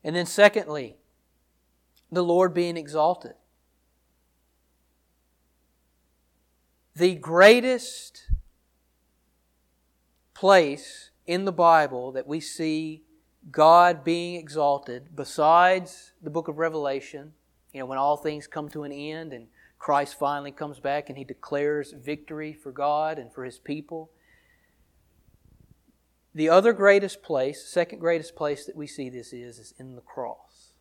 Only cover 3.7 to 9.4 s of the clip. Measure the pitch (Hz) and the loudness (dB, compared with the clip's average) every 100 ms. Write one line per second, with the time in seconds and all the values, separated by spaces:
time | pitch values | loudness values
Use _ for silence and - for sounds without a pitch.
3.7 | _ _ _ _ _ _ _ _ _ _ | _ _ _ _ _ _ _ _ _ _
4.7 | _ _ _ _ _ _ _ _ _ _ | _ _ _ _ _ _ _ _ _ _
5.7 | _ _ _ _ _ _ _ _ _ _ | _ _ _ _ _ _ _ _ _ _
6.7 | _ _ 156 180 170 143 170 202 240 247 | _ _ 0 0 0 -2 8 10 10 4
7.7 | 247 - - - - - - - _ _ | -4 -6 -16 -20 -20 -4 -4 -4 _ _
8.7 | _ _ _ _ _ _ _ | _ _ _ _ _ _ _